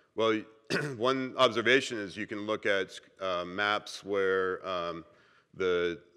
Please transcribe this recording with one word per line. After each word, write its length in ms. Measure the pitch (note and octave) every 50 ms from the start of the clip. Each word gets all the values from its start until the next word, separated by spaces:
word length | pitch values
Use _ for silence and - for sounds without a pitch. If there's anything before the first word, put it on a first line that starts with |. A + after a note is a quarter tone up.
| _ _ _
well, 260 | G2+ A2 A2 A2 A2 A2 - - - _ _
<clears throat> 260 | - - C#3+ D3 C3
one 380 | G2+ A2+ B2+ C3+ C3 C3 B2+ -
observation 600 | G2+ C3 B2 G#2+ A#2 G#2+ A#2 B2+ C#3 C3 - B2 G#2+
is 180 | G#2 F#2+ E2
you 100 | G#2 G#2
can 200 | - A2 G2+ G#2
look 180 | G#2+ G#2+ G#2 -
at, 340 | G#2+ G2+ G2 F#2+ E2+ - - - - _ -
uh, 240 | F#2+ F#2+ F2+ F2 F2+
maps 600 | F2+ F2+ G2 G#2 G#2 G#2+ G#2 - - - - -
where, 600 | F#2+ G2+ G2 F#2+ F#2+ F#2+ F#2+ F#2+ F#2 F#2 E2 -
um, 380 | F#2 F#2 F2 E2+ E2+ E2 E2+ D#2+ - _ _ _ _ _ _ _ _ -
the, 460 | - F#2+ F#2 F2+ F2 F2 F2 E2+ E2+ - _ _